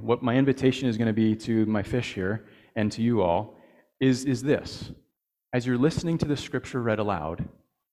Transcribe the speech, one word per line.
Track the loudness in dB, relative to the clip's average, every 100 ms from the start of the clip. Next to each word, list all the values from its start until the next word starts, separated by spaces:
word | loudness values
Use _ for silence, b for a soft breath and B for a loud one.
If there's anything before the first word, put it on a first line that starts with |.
what | 0 0
my | 2 2
invitation | 2 2 2 2 0
is | 0
gonna | 0
be | 2 2 2
to | 0 0 2
my | 0
fish | -2 -4 -4 -4
here | -4 -4 -8 B B -4
and | -2
to | 0
you | 0 2
all | 4 2 -2 b b b b 0
is, | 2 2 0
is | -2
this. | 0 0 -2 -12 -14 -16 _ _ _ _ _
As | -4 0
you're | 2
listening | 2 2 -2 -2
to | 0
the | -2
scripture | -4 -8 -6 -4
read | 0 0
aloud, | 0 -2 -4 -6 -8 -10 _ _ _